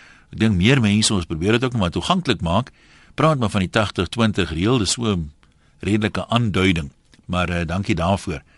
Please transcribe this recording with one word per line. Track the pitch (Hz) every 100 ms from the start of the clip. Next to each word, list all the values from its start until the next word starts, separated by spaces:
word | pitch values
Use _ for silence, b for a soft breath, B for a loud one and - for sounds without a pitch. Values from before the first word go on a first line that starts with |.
| b b b
Ek | -
dink | 113 95
meer | 95 139
mense, | 107 104 107
ons | 104 82
probeer | 82 92
dit | 117
ook | 131 123
maar | 90
toeganklik | 85 - 185 165 101
maak. | 85 92 131 b b b b b
Praat | 156 147
maar | 110
van | 104
die | 90
tagtig | 113 104 - 87
twintig | - 113 101 85
reël, | 80 98 131
dis | 92
so | - 117
'n | 95 76 - _ _ _ _
redelike | 92 107 107 98 90
aanduiding. | 113 117 92 95 85 71 - _ - -
Maar, | 90 85
eh, | 87 85
dankie | 87 101 87
daarvoor. | 85 98 - 76 -